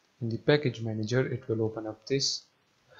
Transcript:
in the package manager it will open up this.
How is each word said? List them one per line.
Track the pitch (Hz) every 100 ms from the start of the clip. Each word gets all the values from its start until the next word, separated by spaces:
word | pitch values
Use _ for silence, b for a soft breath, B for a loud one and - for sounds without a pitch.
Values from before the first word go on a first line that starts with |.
| _ _
in | 117
the | 110
package | - 147 147 113
manager | 113 110 110 123 131
it | 120 -
will | 110
open | 110 113 110
up | 107 -
this. | 135 135 - - _ _ _ _